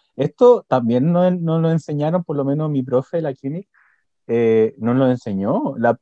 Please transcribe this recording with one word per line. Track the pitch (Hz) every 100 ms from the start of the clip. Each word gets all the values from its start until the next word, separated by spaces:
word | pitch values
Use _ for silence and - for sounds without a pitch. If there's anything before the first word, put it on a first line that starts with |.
| _
Esto | - 175 - 247 226 -
también | 131 117 123 151
no, | 175 180
no | 180 165 160
lo | 160
enseñaron, | 165 - 147 151 180
por | 170 143
lo |
menos | 139 147 156
mi | 139
profe | 127 123 - 170
de |
la | 156
clínica, | 135 139 165 - _ _ _ _ _ -
eh, | 117 113 113 110 -
no | 113
lo | 127 131
enseñó. | 123 113 98 101 196 277 131
La, | 117 117